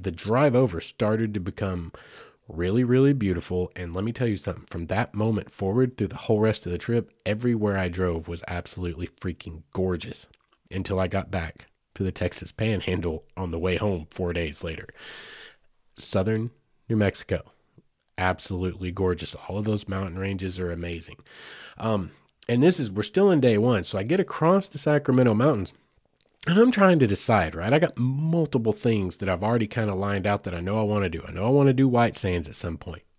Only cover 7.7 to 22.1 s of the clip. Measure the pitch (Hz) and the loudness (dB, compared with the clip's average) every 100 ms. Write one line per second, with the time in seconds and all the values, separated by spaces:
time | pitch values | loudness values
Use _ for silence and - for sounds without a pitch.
7.7 | 98 90 85 92 82 82 85 - 87 - | 0 0 0 0 -2 -4 -10 -6 -8 -8
8.7 | - 87 78 87 - 95 82 - 80 - | -6 -6 -6 -8 -8 -8 -8 -12 -16 -8
9.7 | - 92 87 - - - _ _ _ _ | -2 -2 -2 -6 -14 -18 _ _ _ _
10.7 | 95 92 95 92 98 92 92 82 - - | -8 -2 -2 0 -2 -2 -6 -6 -10 -20
11.7 | _ _ - 95 - 90 - - - 113 | _ _ -6 -4 -2 -4 -4 -10 -4 -2
12.7 | 101 - 90 85 78 - - 90 82 92 | -2 -2 -2 -2 -6 -10 -10 -6 -4 -2
13.7 | 87 104 90 78 - 87 87 80 78 85 | 0 0 -2 -6 -6 -4 -2 -4 -6 -8
14.7 | 78 - - - - - - - _ _ | -10 -12 -18 -18 -18 -18 -20 -20 _ _
15.7 | _ _ - - 104 95 110 117 - _ | _ _ -16 -2 0 0 0 -4 -8 _
16.7 | _ - 113 101 - - 85 - _ _ | _ -2 2 2 0 -4 -6 -6 _ _
17.7 | _ _ _ _ - 92 90 - 92 90 | _ _ _ _ -2 0 0 -4 -4 -4
18.7 | 85 92 92 92 87 82 - - 98 107 | -4 -6 -2 0 -2 -6 -10 -8 -4 -2
19.7 | 104 - 95 95 90 95 95 95 90 90 | -2 -2 -6 -4 -6 -6 -4 -6 -4 -6
20.7 | 85 85 85 - - _ - - - - | -4 -6 -8 -12 -18 _ -20 -20 -18 -18
21.7 | - 113 107 87 | -6 -2 0 -2